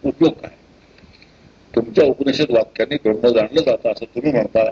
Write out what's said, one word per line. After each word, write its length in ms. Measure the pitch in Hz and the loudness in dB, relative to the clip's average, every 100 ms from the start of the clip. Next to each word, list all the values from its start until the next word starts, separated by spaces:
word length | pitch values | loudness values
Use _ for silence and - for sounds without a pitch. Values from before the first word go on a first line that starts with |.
उपयोग 280 | - - 165 | -6 2 2
काय? 180 | - 87 - _ _ _ _ - - - _ - _ _ 117 | 0 -10 -18 _ _ _ _ -20 -20 -20 _ -20 _ _ -6
तुमच्या 280 | 113 110 | -2 2
उपनिषद 460 | 143 131 139 135 151 | 2 2 -2 -2 0
वाक्यांनी 440 | 117 110 - - | 0 0 -4 -4
ब्रह्म 400 | 147 110 110 120 | -2 -2 0 2
जाणलं 260 | 113 107 151 | 2 0 0
जातं 320 | 147 113 117 | 0 0 -2
असं 120 | 104 | -6
तुम्ही 280 | 113 120 147 | -8 -6 -2
म्हणता 380 | 123 104 113 110 | 0 0 0 0